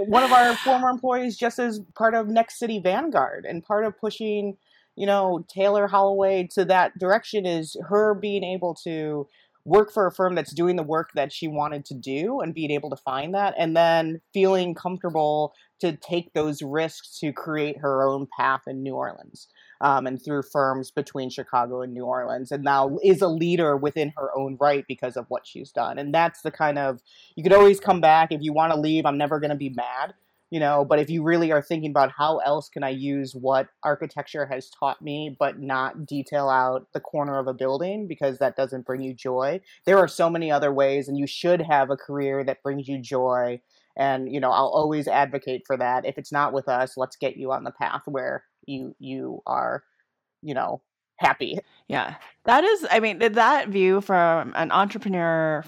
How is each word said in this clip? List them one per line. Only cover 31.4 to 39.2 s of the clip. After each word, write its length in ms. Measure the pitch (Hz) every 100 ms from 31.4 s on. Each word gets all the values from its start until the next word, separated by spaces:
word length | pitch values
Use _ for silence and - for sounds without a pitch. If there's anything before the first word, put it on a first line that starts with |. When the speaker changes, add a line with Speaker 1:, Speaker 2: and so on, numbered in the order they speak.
| 165
Speaker 1:
are 100 | 151
thinking 280 | 147 165 156
about 220 | 143 131 139
how 220 | 151 160
else 320 | 135 147 -
can 140 | -
I 60 | 139
use 440 | 135 139 139 135
what 340 | 131 127 131 131 _
architecture 640 | 151 147 156 - 139 156 139
has 240 | 135 -
taught 320 | - 139 131
me, 340 | 151 147 151 135
but 220 | 143 -
not 460 | 135 131 131 - 147
detail 440 | 143 135 147 139
out 380 | 131 127 131 -
the 60 | 151
corner 400 | - 156 143 139
of 80 | 131
a 60 |
building 540 | 127 131 135 180 208 202
because 300 | 156 139 131
that 180 | 131 -
doesn't 300 | 135 131 123
bring 160 | 131
you 120 | 131
joy. 480 | 127